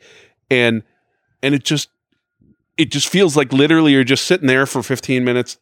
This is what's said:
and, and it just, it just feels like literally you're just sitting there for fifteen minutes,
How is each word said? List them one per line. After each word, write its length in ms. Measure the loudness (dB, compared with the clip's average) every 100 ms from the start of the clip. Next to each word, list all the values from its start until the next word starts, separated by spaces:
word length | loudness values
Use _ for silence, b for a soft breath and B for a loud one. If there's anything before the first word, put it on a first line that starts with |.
| b b b b -2
and, 320 | 0 2 0 -6 _ _ _ _ _
and 100 | -2
it 100 | -2
just, 260 | -2 -4 -6 _ _ _ _ _ _ _ _ -4
it 120 | -4
just 180 | -2 -2
feels 260 | 2 2 2
like 160 | 0
literally 400 | 2 2 4 4
you're 140 | 2 2
just 180 | -2 0
sitting 220 | 0 2
there 180 | 0 0
for 160 | -4
fifteen 440 | -6 -8 -4 -2 0
minutes, 320 | -2 -4 -10